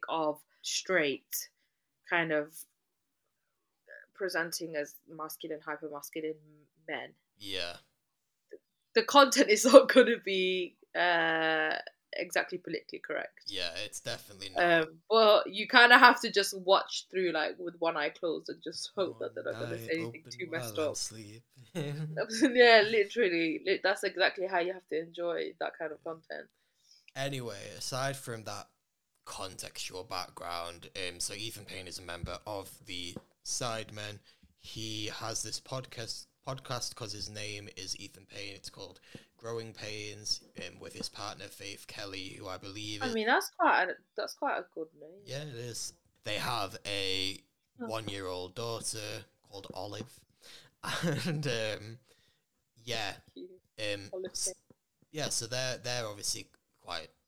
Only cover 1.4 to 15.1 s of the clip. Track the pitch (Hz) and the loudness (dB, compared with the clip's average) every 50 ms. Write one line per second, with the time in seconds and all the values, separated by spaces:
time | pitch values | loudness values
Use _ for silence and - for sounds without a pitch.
1.4 | - - _ _ _ _ _ _ _ _ _ _ _ - 180 170 165 165 156 151 | -8 -10 _ _ _ _ _ _ _ _ _ _ _ 0 0 0 2 2 0 0
2.4 | 147 156 - - - _ _ _ _ _ _ _ _ _ _ _ _ _ _ _ | -2 -4 -10 -18 -20 _ _ _ _ _ _ _ _ _ _ _ _ _ _ _
3.4 | _ _ _ _ _ _ _ _ _ - - - - _ _ - 202 180 175 165 | _ _ _ _ _ _ _ _ _ -20 -20 -20 -20 _ _ -4 -4 -2 0 0
4.4 | 165 170 165 - 170 160 160 147 147 143 - - _ - 160 156 156 156 - - | -2 -2 -4 -6 -6 -4 -4 -4 -4 -4 -8 -20 _ -18 -12 -10 -10 -10 -10 -10
5.4 | - 160 156 151 - 160 147 147 160 147 143 143 - - - 160 156 156 156 156 | -10 -10 -10 -8 -6 -8 -8 -6 -8 -10 -10 -10 -12 -10 -8 -6 -6 -6 -6 -8
6.4 | 151 151 151 151 147 _ _ 160 160 160 151 123 127 - - _ _ _ _ - | -12 -20 -20 -20 _ _ _ _ -10 -8 -8 -8 -8 -10 -16 _ _ _ _ -18
7.4 | 101 98 95 92 87 85 87 - _ _ _ _ _ _ _ _ _ _ _ _ | -12 -8 -6 -6 -6 -6 -8 -12 _ _ _ _ _ _ _ _ _ _ _ _
8.4 | _ - - - _ _ _ _ _ _ - 233 220 - 262 285 277 262 - 254 | _ -20 -20 -20 _ _ _ _ _ _ 2 2 4 8 10 10 10 10 8 4
9.4 | 285 185 214 214 - 254 233 262 269 - - 269 233 220 233 185 - 196 190 190 | 6 6 6 6 8 12 12 12 12 12 8 8 8 8 4 0 0 0 2 2
10.4 | 185 185 185 185 180 - - _ - _ - 165 175 175 170 165 165 165 160 160 | 2 2 2 0 -2 -4 -8 _ -18 _ -2 2 2 4 4 4 2 2 2 2
11.4 | 160 160 160 156 156 156 - - - - _ _ _ - - - - 180 - 180 | 2 2 2 2 2 0 0 -2 -6 -10 _ _ _ -10 -6 -6 -4 -2 0 -2
12.4 | - - 185 180 - 165 160 - - - - - - - 151 - - - _ - | -2 -2 -6 -10 -6 -6 -6 -6 -6 -8 -14 -12 -8 -6 -6 -6 -6 -6 _ -16
13.4 | - - - 92 90 85 82 92 107 104 - - - 120 117 - - - 101 92 | -14 -10 -6 -4 -4 -4 -4 -6 -8 -8 -10 -10 -8 -8 -10 -10 -12 -18 -16 -12
14.4 | 98 98 - - 175 175 170 165 160 160 160 - _ - | -12 -6 -2 2 4 4 4 4 2 0 -6 -14 _ 2